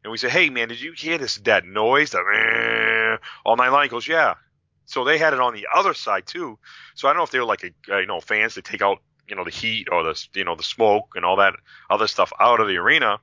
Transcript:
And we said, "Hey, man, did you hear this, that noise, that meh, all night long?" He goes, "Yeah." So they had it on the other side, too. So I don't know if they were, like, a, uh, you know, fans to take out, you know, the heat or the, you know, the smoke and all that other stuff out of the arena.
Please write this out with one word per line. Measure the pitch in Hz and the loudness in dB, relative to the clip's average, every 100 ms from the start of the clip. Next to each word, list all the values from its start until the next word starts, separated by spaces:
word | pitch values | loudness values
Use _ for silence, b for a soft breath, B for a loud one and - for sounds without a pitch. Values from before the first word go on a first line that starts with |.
And | 110 | -10
we | 113 | -6
said, | 127 | -2
"Hey, | 156 165 | 0 0
man, | 123 117 | -2 -6
did | 120 | -8
you | 147 | -14
hear | 165 156 165 | -12 -6 -6
this, | 127 - | -6 -4
that | 107 101 | 0 0
noise, | 87 101 113 139 151 | 0 -2 2 2 2
that | 92 92 | 0 0
meh, | 107 113 113 113 113 110 113 110 110 B B - | 0 0 0 -2 0 0 0 0 -2 B B 0
all | 117 | 2
night | 127 | 4
long?" | 139 | 2
He | 139 | 2
goes, | 117 131 | -4 -2
"Yeah." | 165 131 82 _ _ _ _ | 2 2 0 _ _ _ _
So | _ 139 | _ -4
they | 127 156 | 0 2
had | 156 | 2
it | 135 | 2
on | 123 | 0
the | 110 101 | -2 -2
other | 160 196 | 0 0
side, | 151 - 98 - | -2 -2 -4 -4
too. | 175 156 107 B B B | -12 -12 -14 B B B
So | - 139 | -2 0
I | |
don't | 160 | 2
know | |
if | 139 | 0
they | 131 | -2
were, | 117 | 0
like, | 101 | -2
a, | 90 _ - | -4 _ -4
uh, | 98 | -2
you | 95 | -2
know, | 90 | -6
fans | - 107 110 | -2 0 0
to | 101 | -4
take | - 98 | -12 -2
out, | 98 95 _ _ - | 0 -2 _ _ -14
you | |
know, | 98 | -10
the | 87 | -10
heat | - 113 110 95 | -6 -6 -6 -2
or | 87 | 0
the, | 80 78 - | 0 -4 -8
you | 98 | -6
know, | 90 82 | -4 -4
the | |
smoke | - - 110 104 - | -8 2 4 4 0
and | 92 | -4
all | 87 95 | 0 4
that | 98 - B B B | 2 2 B B B
other | 104 107 | 0 0
stuff | - 92 - | 0 -2 4
out | 117 117 | 4 4
of | 107 | 2
the | 90 | 2
arena. | 98 156 117 104 | 2 2 2 -2